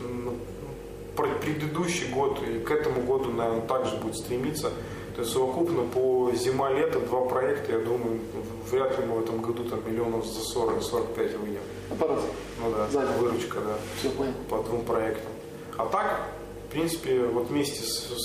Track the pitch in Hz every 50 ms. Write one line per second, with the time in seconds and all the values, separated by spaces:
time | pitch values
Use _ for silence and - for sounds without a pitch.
0 | 123 123 123 120 123 123 120 - - - - - - - - - - - - -
1 | - - - - - 131 139 - - 151 147 147 147 143 151 170 180 - - -
2 | - 127 127 135 139 131 - - - 117 117 113 113 - 151 151 - 143 127 123
3 | 123 127 135 131 123 120 117 117 117 113 113 113 113 - 131 131 117 113 107 -
4 | 110 107 - 113 113 - 123 123 143 151 - - - 117 - - - - - -
5 | - - - 120 120 - - 131 131 127 - 175 170 170 170 131 120 117 - 127
6 | 131 127 127 127 123 120 117 110 - 131 131 131 139 135 135 143 160 160 - 127
7 | 120 117 123 127 127 127 127 127 131 143 143 - - - 113 113 113 117 123 123
8 | 120 113 113 110 - - - 113 110 110 113 113 110 110 123 135 135 131 135 131
9 | 120 117 113 113 113 113 113 113 113 117 117 120 113 113 104 107 104 113 113 117
10 | 120 117 113 113 - - - 113 113 - - 123 117 110 101 - - - 120 117
11 | 113 - - 113 110 - - 104 104 104 104 101 - - - - - - - -
12 | 165 160 143 - - - - - - - - 120 113 113 110 107 135 131 139 139
13 | 131 127 127 117 120 120 113 - - - - 107 107 107 107 - - - - -
14 | - 131 123 131 139 127 120 - - - 113 107 107 110 117 120 - 117 113 110
15 | 110 110 110 - - - - - - - - - - - - - - - - 202
16 | 214 208 - - - - - - - - - - - - - 151 170 165 160 -
17 | - 135 131 123 123 120 113 120 120 - 143 147 139 - - - 117 113 - -
18 | - - 123 117 -